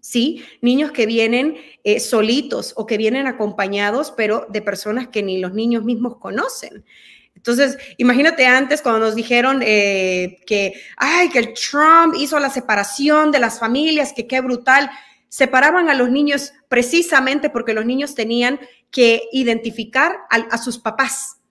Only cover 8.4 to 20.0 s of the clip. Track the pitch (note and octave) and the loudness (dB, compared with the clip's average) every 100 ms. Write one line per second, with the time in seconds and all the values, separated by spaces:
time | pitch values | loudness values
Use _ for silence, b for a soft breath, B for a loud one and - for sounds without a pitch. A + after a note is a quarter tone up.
8.4 | B3+ B3+ C4 D4 C4+ A3+ A3 A3 A#3 A#3+ | 4 4 2 -2 0 0 0 -2 0 2
9.4 | B3+ C4+ A3+ G#3+ G3+ G3 F#3 F3+ F3+ - | 2 0 2 2 2 0 0 -2 -4 -8
10.4 | - G#3 G3 G3 B B C4+ E4+ F4 B3+ | -4 -2 -2 -6 B B 0 2 2 2
11.4 | A3+ - - C#4+ D#4 E4 E4 D#4 C#4+ D4+ | -2 -6 -6 2 6 6 6 2 -2 0
12.4 | C#4 B3+ A#3+ G#3 G3+ - C#4+ D4+ D4+ D4 | -2 -4 -2 -2 -2 -2 2 4 4 2
13.4 | A#3 - A3+ B3+ D#4+ D#4 C#4 - A#3 C4 | 0 -2 -2 0 0 0 -2 -6 -4 -4
14.4 | B3+ A#3+ B3+ C4 C#4+ B B B B - | -2 -2 4 2 2 B B B B -2
15.4 | B3+ C4 C#4+ F4 E4+ C#4 B3 C4+ D4 C#4+ | 2 4 4 4 2 2 2 2 0 -2
16.4 | C#4+ b _ A#3+ A#3+ E4+ E4+ C#4+ C4 C#4+ | -6 b _ -2 2 0 2 2 2 -2
17.4 | D4 B3 A#3 A3 A3+ B3+ C#4+ C#4+ A3 A#3 | -2 -4 -4 -2 -2 -2 -4 -6 -4 0
18.4 | A#3+ C#4 B B _ - A#3+ A3+ - C4 | 0 -2 B B _ 2 4 4 -2 -2
19.4 | A#3+ A3+ A3+ A3+ A3 C4 | 0 -2 -4 -10 -6 0